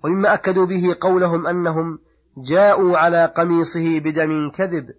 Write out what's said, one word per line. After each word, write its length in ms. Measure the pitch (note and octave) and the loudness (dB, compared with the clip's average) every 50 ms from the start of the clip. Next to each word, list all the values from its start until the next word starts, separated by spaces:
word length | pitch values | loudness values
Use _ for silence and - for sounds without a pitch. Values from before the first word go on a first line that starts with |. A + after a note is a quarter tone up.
| - | -2
ومما 300 | D3+ F#3 F#3+ G3 G3+ G#3 | -2 -2 0 2 2 0
أكدوا 320 | G#3 - G3 F#3 F#3+ F#3 | 0 0 -2 0 2 0
به 300 | F3 F#3+ F3+ F3 F3+ E3+ - | 0 0 0 0 0 -2 0
قولهم 460 | - F#3+ F#3 F#3 F#3 F3 E3 E3+ E3+ | 0 0 2 2 2 0 0 -2 -2
أنهم 520 | E3+ F3 F3+ E3+ E3 D#3 D#3+ E3 E3 D#3 D3+ _ _ _ _ _ _ _ C3+ B2+ B2+ | -2 -4 -2 -2 -2 -2 -4 -6 -6 -10 -14 _ _ _ _ _ _ _ -18 -6 0
جاءوا 500 | D#3 F#3 G3+ G#3 G3+ - G3 F3+ F3 D#3+ | 2 4 4 4 4 4 2 2 2 4
على 340 | E3 E3+ E3+ E3+ E3 D#3+ - | 2 2 4 2 2 2 0
قميصه 640 | - E3+ F3 E3+ E3+ E3 E3 - E3+ E3 E3 E3 D#3 | -2 0 0 0 0 0 -2 -4 -4 -2 -2 -2 -2
بدم 500 | D3+ D#3 D3+ D#3+ D#3 D3+ D#3 D#3 D3+ D3 | -2 -2 -2 -2 -2 -2 -2 -4 -4 -6
كذب 360 | C#3+ - F#3+ F#3+ F3 D#3 B2+ A#2+ - | -4 -6 -4 -4 -4 -8 -8 -10 -20